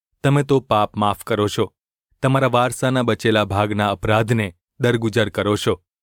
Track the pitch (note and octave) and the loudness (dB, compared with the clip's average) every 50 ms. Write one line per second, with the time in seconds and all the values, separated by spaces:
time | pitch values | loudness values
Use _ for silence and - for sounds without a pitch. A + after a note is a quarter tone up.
0 | _ _ _ _ - C#3 C#3 C#3+ C#3 C#3+ C#3 C3+ C3 - A2+ G#2+ G#2 - - G#2 | _ _ _ _ 0 2 2 2 2 2 2 0 2 2 0 0 0 0 -2 -2
1 | G#2 G#2 G2 - - - A#2 G#2 G#2 G2+ - - G#2 - _ _ _ _ _ _ | 0 0 0 -2 -4 -4 -2 0 0 -2 0 -2 -4 -4 _ _ _ _ _ _
2 | _ _ _ - - C3+ C3+ C3+ C3+ B2+ A#2+ A#2+ B2 B2+ A#2+ - - B2+ C3 B2+ | _ _ _ -4 -2 0 2 2 2 2 2 2 0 0 -2 -2 -2 -2 0 0
3 | A#2+ A#2+ A2 - - A#2 A2 G#2+ G#2 F#2+ G2 G2+ G#2+ G#2 G#2 G#2 G#2 G2+ G2+ - | 0 0 -2 0 0 2 2 2 0 0 0 -2 0 0 0 -2 -2 -2 -2 -2
4 | - G#2+ G#2+ A2 A#2 G#2+ A#2+ A2+ G#2 F#2 - _ _ _ _ - B2+ A#2+ A#2+ A#2 | -2 0 0 0 2 0 0 -2 -2 -4 -8 _ _ _ _ -4 -2 0 0 0
5 | A2+ A2 G2+ A#2 G#2+ G#2 - - G2 G#2 G#2 G#2 - A#2 F#2+ - _ _ _ _ | -2 -2 0 0 -2 -2 -2 -4 -2 -2 -2 -2 0 -2 -2 -4 _ _ _ _